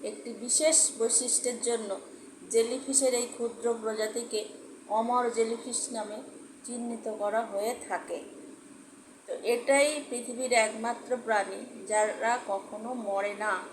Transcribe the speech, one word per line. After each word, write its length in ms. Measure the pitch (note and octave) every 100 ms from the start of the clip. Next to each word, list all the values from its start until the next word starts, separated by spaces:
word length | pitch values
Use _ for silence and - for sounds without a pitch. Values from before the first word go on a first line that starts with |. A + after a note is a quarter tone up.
| G#3+
একটি 200 | G#3+ A#3+ G#3+ A#3+
বিশেষ 320 | - D#4 D#4+ - -
বৈশিষ্ট্যের 580 | A3+ - B3 - A#3+ A#3 A#3
জন্য 220 | A#3 G#3+ F#3+ - - - - -
জেলিফিশের 600 | A3+ A3+ B3+ C4+ C4+ C4+ A#3+
এই 60 | A#3+ -
ক্ষুদ্র 300 | A#3 A3+ A#3 A3+
প্রজাতিকে 600 | A3 G#3+ G#3+ A3 A3+ G#3+ G#3 - - - - G#3+
অমর 260 | A#3 B3 A#3+ A3+
জেলিফিশ 420 | A3+ A#3 B3+ A#3 - A3+
নামে 220 | G#3 G#3+ C#4 - - - -
চিহ্নিত 400 | A#3+ A#3+ A3+ A3 G#3
করা 200 | G#3 G#3+ A3+
হয়ে 220 | G3 G#3+ B3 -
থাকে। 320 | F3+ - E3 - - - - - - - - - - -
তো 80 | - G#3+
এটাই 360 | A#3 B3 C#4 D4 D4+ C#4
পৃথিবীর 440 | B3 A#3+ A#3+ B3+ A#3 G#3+
একমাত্র 460 | A3 A3+ A#3+ - B3 A3
প্রাণী 340 | G#3+ G3 G3 A#3 - F#3+
যারা 440 | G#3+ G#3+ G#3 A3 B3 -
কখনো 380 | G3 - G#3 A3+ B3+ G#3+
মরে 260 | G3 G3+ G3+
না 100 | G#3+ F#3 -